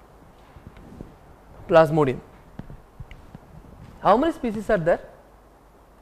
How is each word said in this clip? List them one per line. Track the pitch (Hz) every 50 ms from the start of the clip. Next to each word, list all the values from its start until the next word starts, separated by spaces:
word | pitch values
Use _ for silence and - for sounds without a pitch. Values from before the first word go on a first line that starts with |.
| - - - - - - - - - - - - - - - - - - - - - - - - - - - - - - - - - -
Plasmodium. | 175 165 160 147 151 160 151 131 117 104 - - - - - - - - - - - - - - _ - - - - - - - - - - - - - - - - - - - - -
How | - 165 196
many | 240 294 330 311
species | - - 240 208 220 208 -
are | 220
there? | 196 160 165 180 - - - - - - - - - - - - - - - _ - - - - -